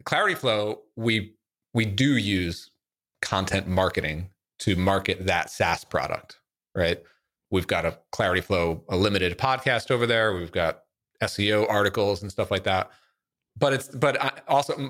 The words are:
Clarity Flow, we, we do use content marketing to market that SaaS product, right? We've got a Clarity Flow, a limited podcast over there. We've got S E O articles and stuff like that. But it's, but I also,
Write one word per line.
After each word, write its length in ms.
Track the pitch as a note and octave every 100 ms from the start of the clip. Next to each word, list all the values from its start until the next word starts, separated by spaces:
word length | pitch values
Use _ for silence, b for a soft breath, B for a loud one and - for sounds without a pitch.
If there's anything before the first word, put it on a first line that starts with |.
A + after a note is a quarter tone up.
Clarity 320 | - D3+ G3+ F3+
Flow, 460 | B2+ G#2+ G#2 - - -
we, 400 | A2+ A2 F#2+ - _ _ _
we 120 | A#2 A2
do 320 | G2 C3+ B2+
use 540 | G2+ F#2+ F2 E2 - _ _ _ _ _
content 460 | - F#2+ F#2+ G2 F#2
marketing 600 | F#2 F#2 - D#2 D#2 F#2 _ _ -
to 160 | - F2+
market 520 | F#2 G2 - F2+ F#2
that 240 | F2 -
SaaS 320 | - F2 E2
product, 560 | - D#2+ C2+ - - - _ _ _
right? 280 | - E2+ F2 - b b _ _
We've 160 | F#2+ E2
got 180 | F2+ E2
a 140 | - _
Clarity 300 | - G2+ F2+
Flow, 420 | - F#2 E2+ D#2+ -
a 80 | F#2
limited 400 | G#2 G2 F2+ F2
podcast 540 | C3 C3 C#3 A#2+ -
over 160 | B2 A#2+
there. 260 | A2+ A2
We've 180 | F2+ E2+
got 300 | F2+ D#2+ - _ _ _ -
S 180 | G2+ -
E 140 | G2+
O 120 | G#2+ G#2+
articles 560 | G#2 G2+ A2 G2+ G2
and 100 | G2+
stuff 180 | - G2+
like 120 | G2
that. 280 | G2 F#2+ - b b b _ _ _ -
But 140 | C#3+
it's, 140 | C3+ -
but 340 | C3 C#3+ B2+
I 100 | C#3 - -
also, 420 | C#3+ C#3 C#3